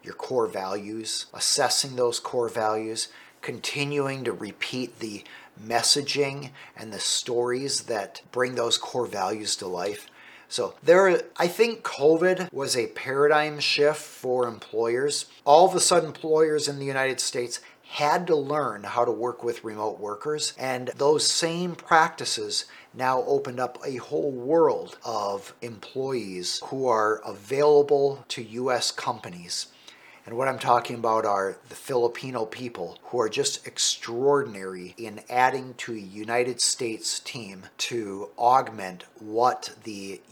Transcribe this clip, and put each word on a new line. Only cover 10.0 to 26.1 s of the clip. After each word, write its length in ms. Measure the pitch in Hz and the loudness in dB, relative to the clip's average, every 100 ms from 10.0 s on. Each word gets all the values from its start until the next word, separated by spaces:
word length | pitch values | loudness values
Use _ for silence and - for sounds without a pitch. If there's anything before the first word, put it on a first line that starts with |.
| - - - - - | -12 -20 -20 -20 -8
So 260 | - 98 - | -4 -4 2
there, 400 | 143 180 190 170 - - | 6 8 8 4 0 -2
I 100 | 175 | 0
think 360 | 190 233 220 | 2 2 0
covid 680 | - - 147 165 185 185 180 | -8 2 4 6 4 2 -2
was 240 | 135 135 123 | -6 -2 -2
a 100 | 110 | -2
paradigm 720 | - 135 135 147 151 151 147 | -6 -4 4 6 4 2 -2
shift 420 | - 147 147 151 | 0 4 2 2
for 460 | - - 127 123 123 | -6 -8 -2 0 0
employers. 800 | 107 - 110 117 123 143 - - - 143 | -4 -6 -2 0 0 0 -2 -6 -2 8
All 220 | 151 185 | 10 10
of 80 | 180 | 6
a 60 | |
sudden, 280 | - 175 156 | 4 4 2
employers 580 | - 160 156 160 151 143 | -4 2 4 4 4 -2
in 120 | 139 | -4
the 60 | 139 | -2
United 340 | 135 135 127 | 0 0 0
States 400 | - 131 120 - - - - | -2 -2 -4 -8 -14 -20 -12
had 380 | - 147 180 180 | 0 2 2 4
to 80 | 151 | 2
learn 480 | 135 151 127 104 | 2 0 -2 -4
how 220 | 101 117 123 | -2 2 2
to 60 | |
work 320 | 107 120 117 | 2 -2 -2
with 200 | 117 113 | -4 -4
remote 360 | 110 104 107 98 | -6 -4 -4 -4
workers, 540 | 104 101 151 151 - - | -6 -6 -4 -4 -4 -4
and 340 | 131 123 123 - | -4 -4 -6 2
those 280 | 143 147 - | 4 4 2
same 500 | - 165 170 180 160 | 2 0 0 -4 -6
practices 880 | - 160 165 - 123 - 104 - - - - | 2 4 4 0 -6 -4 -4 -4 -6 -12 -16
now 300 | 110 127 131 | -2 0 0
opened 360 | 120 139 135 123 | 2 0 0 -4
up 180 | 123 - 143 | -6 -6 -8
a 120 | 127 | -8
whole 340 | - 151 151 | -4 -2 -2
world 680 | 127 127 165 151 113 - - 120 | -4 2 4 4 2 -4 -12 -6
of 480 | 110 101 101 - - | -4 -2 -4 -8 -14
employees 1000 | 120 107 - 131 135 | -14 -14 -10 -6 -4